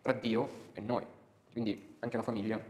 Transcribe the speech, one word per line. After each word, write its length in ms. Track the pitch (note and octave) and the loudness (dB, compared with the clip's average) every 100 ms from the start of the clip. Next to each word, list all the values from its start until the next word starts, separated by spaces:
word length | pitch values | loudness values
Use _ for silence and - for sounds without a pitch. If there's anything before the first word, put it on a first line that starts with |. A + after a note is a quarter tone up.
tra 120 | C3+ | 2
Dio 520 | B2 A#2+ A2+ C#3 - - | 2 4 4 2 -4 -12
e 80 | - | -6
noi. 240 | G#2 A#2+ - - - - _ | 0 0 0 -14 -20 -20 _
Quindi 460 | A#2 A2 G2+ - - | -2 0 -2 -6 -6
anche 180 | A#2+ A#2+ | -2 0
la 60 | |
famiglia 360 | A2+ A2+ G#2 G#2+ | 0 0 0 -2